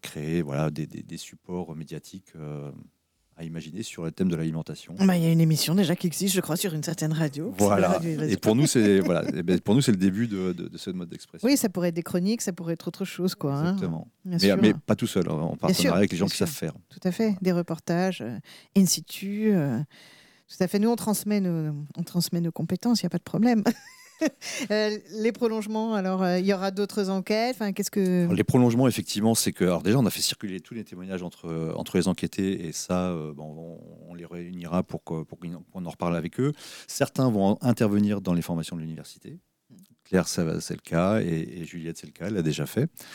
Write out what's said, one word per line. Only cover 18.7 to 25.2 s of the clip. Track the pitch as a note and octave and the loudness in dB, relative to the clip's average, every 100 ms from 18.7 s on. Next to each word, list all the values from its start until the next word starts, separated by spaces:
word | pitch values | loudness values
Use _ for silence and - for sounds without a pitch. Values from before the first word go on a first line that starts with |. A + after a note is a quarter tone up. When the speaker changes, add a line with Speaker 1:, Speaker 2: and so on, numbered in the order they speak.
| G3+ | 4
Speaker 2:
in | F3+ | 4
situ, | - - - G3 G3+ G#3+ | 2 -4 -10 -8 0 4
euh, | F#3+ C#3 A#2 D3+ - - - - _ _ | 4 4 0 -4 -10 -20 -20 -20 _ _
tout | - | -4
à | F3+ | 0
fait. | G#3 | 2
Nous, | A3 | 2
on | A#3 | 2
transmet | A3 F#3+ G#3 G#3 | 0 -2 0 0
nos, | F#3 E3 D#3 D3 D3 - | 0 0 -2 -4 -8 -8
on | |
transmet | E3+ F3 E3 E3+ | -4 -2 0 -2
nos | E3+ | -2
compétences, | - E3 F#3 A#3+ A#3 | -4 -4 -2 0 0
il | E3+ | 0
n'y | |
a | |
pas | F3 | -4
de | |
problème. | - - A#3+ A3+ G#3 | -4 2 4 4 2
<laughs> | - - - - - D#4 - - - B3 | -2 -10 -20 -20 -4 -4 -4 -10 -8 -2
Euh, | G#3+ G#3+ G#3+ D3 | 0 0 -2 -8
les | G#3+ | -2